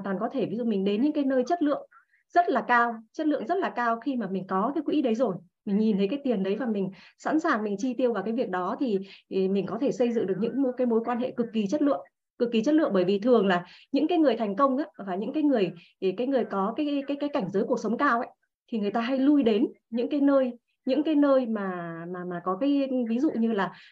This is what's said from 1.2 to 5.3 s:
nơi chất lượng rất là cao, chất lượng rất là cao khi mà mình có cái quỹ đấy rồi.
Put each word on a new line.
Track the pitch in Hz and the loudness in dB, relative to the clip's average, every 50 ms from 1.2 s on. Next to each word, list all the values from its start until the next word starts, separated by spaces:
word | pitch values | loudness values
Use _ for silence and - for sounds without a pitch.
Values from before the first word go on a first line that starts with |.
| 277 | 0
nơi | 262 269 254 247 | 2 2 0 2
chất | 247 349 349 | 0 0 0
lượng | 311 294 277 - - - _ - _ _ _ _ _ _ | 0 0 0 -2 -6 -12 _ -20 _ _ _ _ _ _
rất | - 339 349 349 | 2 2 2 4
là | 285 226 220 - | 0 0 2 2
cao, | 247 240 233 240 226 226 - _ | 2 4 2 2 -2 -6 -12 _
chất | _ - 311 | _ -2 0
lượng | 302 294 - 214 | 0 0 0 -2
rất | 233 349 392 | -2 -2 -2
là | 294 208 | -2 -2
cao | - 240 240 233 226 226 | -2 -2 -2 0 -2 -2
khi | - 294 262 | -2 -4 -2
mà | 240 208 180 | -2 -2 -4
mình | 190 185 185 | -4 -6 -4
có | - 196 190 208 262 285 | -2 -2 0 0 0 -2
cái | 330 | -2
quỹ | 294 311 - 302 | -2 0 0 0
đấy | 262 240 220 | 2 0 2
rồi. | 220 - 185 | 2 0 0